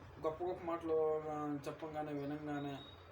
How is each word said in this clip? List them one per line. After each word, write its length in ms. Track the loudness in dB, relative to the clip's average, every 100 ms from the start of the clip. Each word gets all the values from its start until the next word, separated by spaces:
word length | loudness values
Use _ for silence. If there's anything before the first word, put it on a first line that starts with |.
| -14 -2 -2
గొప్ప 140 | 0
గొప్ప 200 | 0 0 0
మాటలు, 320 | 0 4 6 6 4 0
ఆ, 260 | 0 0 0 -2
చెప్పంగానే, 460 | -4 -4 -2 -2 -2
వినంగానే, 520 | -2 -2 -2 -2 -2 -4 -8 -14 -10